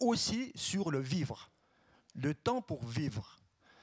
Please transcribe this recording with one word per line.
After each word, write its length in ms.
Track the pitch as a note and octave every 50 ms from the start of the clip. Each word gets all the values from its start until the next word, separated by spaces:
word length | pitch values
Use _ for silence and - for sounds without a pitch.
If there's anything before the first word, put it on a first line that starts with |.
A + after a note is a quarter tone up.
aussi 500 | B3+ A#3 A#3 - - - A3 A#3+ C4 - -
sur 340 | - - - - G3 G3 E3+
le 80 | C#3+ C3+
vivre, 520 | C3+ C3 E3+ F3+ D3 B2 G#2+ - - - _ _ _ _ _ _ _ _ - _ _ - -
le 180 | C3+ C3+ D3+ D3
temps 260 | - _ A#3 B3 B3+
pour 240 | - - - - A#2+
vivre. 540 | A#2 A#2 D3 D3+ C#3 - A2+ - - - - _ _ _ _ _ - - -